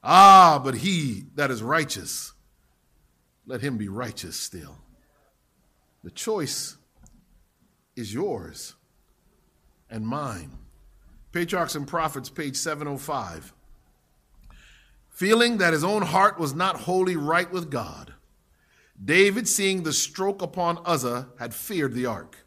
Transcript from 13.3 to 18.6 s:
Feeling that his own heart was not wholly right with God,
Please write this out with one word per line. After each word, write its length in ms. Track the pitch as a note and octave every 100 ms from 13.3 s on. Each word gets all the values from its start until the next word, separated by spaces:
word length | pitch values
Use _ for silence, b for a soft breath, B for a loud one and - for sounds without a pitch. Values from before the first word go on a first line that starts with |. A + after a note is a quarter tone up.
| E2 - _ _ - _ _ _ _ _ _ - b b b b b b
Feeling 480 | - F#3 A3+ A#3+ A3+
that 160 | F3
his 100 | D#3
own 200 | E3+ G#3+
heart 360 | F3 F3 G3+ G3
was 140 | D#3
not 280 | C#3 F#3 -
wholly 340 | - F#3 F#3 E3+
right 340 | C#3+ E3+ F3
with 180 | F3+ E3
God, 440 | C3+ F#2+ D2+ - - _ _ _ b